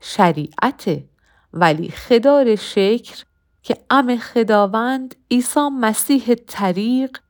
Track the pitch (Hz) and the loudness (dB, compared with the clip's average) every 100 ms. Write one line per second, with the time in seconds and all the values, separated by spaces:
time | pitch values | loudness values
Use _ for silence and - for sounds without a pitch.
0 | - - 180 151 147 - 151 - - 147 | -6 2 2 2 -4 -2 -2 -2 -6 -6
1 | - _ _ _ _ 170 170 151 170 - | -8 _ _ _ _ 0 2 2 -4 -8
2 | - 240 269 285 247 214 - - 196 240 | 0 2 4 4 4 0 -2 -2 0 0
3 | - - - _ _ _ - - - 269 | -6 -20 -20 _ _ _ -8 -6 0 2
4 | 247 240 - 240 220 208 202 220 240 262 | 2 -2 -4 -2 2 2 2 0 -4 -4
5 | 254 - - 247 247 302 294 269 220 214 | -8 -14 -2 -2 0 -2 -2 -2 -2 -2
6 | - 277 233 233 - - 196 180 220 254 | 0 0 0 -2 -4 -4 -2 -2 -2 -2
7 | 262 - | -2 -8